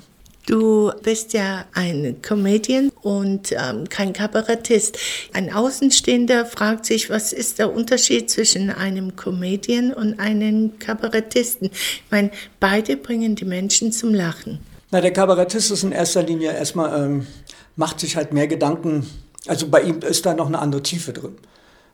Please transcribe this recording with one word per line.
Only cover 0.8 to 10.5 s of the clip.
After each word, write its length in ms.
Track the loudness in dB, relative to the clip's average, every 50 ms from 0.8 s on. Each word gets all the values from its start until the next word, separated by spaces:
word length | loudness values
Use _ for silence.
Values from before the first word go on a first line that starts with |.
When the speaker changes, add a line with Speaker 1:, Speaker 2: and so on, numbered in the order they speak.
| 4 2 0 -2
Speaker 1:
bist 300 | -2 -2 -2 -2 -4 -4
ja 320 | -2 -2 -2 -2 -4 -6 -10 -8
ein 480 | -6 -4 -4 -2 -2 -2 -4 -4 -6 -8
Comedian 720 | -4 -2 0 2 4 4 2 2 2 2 2 2 2 2 0 -2
und, 500 | -2 -2 0 0 0 0 -2 -2 -2 -4
ähm, 360 | -4 -2 -2 -4 -4 -6 -6 -6
kein 240 | -4 -2 -2 -2
Kabarettist. 840 | -2 -4 -4 -2 -2 -2 0 0 -2 -2 2 2 2 2 2 0 -4 -6 -8 -8 -8 -8 -10 -8
Ein 180 | -6 -4 -4 -2
Außenstehender 960 | -2 0 0 0 0 0 2 4 4 4 4 4 2 4 4 4 4 4 2
fragt 400 | 0 -2 -2 0 0 0 0 0
sich, 240 | 0 0 0 0 0
was 240 | -2 -2 -2 -2
ist 260 | -4 -4 -4 -4 0 0
der 140 | 0 0
Unterschied 560 | 0 0 0 2 2 2 4 4 2 2 2 0
zwischen 400 | 0 2 2 2 2 2 0 -2
einem 480 | -2 -2 -2 -2 -2 -2 -4 -6 -8
Comedian 800 | -6 -6 -4 -4 -2 -2 -2 -2 -2 0 0 2 2 2 2 0
und 260 | 0 -2 -2 -2 0
einem 580 | 0 0 2 2 2 4